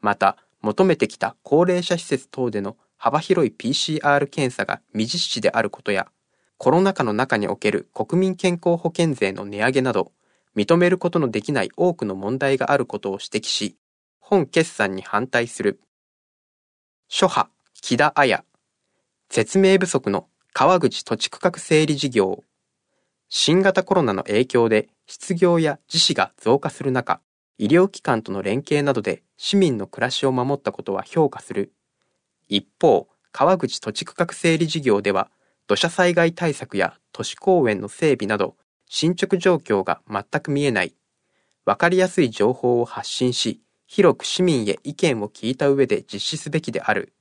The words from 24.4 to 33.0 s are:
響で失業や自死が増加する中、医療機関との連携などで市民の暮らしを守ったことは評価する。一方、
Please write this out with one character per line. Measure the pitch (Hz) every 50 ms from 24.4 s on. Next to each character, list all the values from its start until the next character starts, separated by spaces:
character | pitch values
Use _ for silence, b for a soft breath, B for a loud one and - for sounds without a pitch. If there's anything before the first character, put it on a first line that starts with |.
| 127
響 | 127 - 123 117 113
で | 110 110 107 _ _ _ _
失 | _ - - - - 190
業 | 170 185 175 170 165
や | 160 151 143 - _ _ -
自 | 165
死 | - - -
が | - 95 - _
増 | _ - 113 123 143
加 | - 147
す | - - -
る | 139 127
中、 | 127 123 - - - _ _ _ _ _ _ _ _
医 | 107
療 | 101 147 175 185 196
機 | - -
関 | _ - 131 110 107
と | - 98
の | 101 95
連 | 98 104 131 147
携 | - 151 147 143
な | 143 135
ど | 127 -
で | 104 92 - _ _ _
市 | _ - - -
民 | 202 190 165 127
の | 107 98
暮 | - - - -
ら | 123
し | - - -
を | 135 127
守 | 127 123 135 143 139
っ | _
た | - -
こ | - -
と | - 98
は | 95 -
評 | - - 170 160 143
価 | - -
す | - - 95
る。 | - 101 - _ _ _ _ _ _ _ _ _ _ _ _ _ _ _ _
一 | 101 101 - _ _ _
方、 | - 165 117 85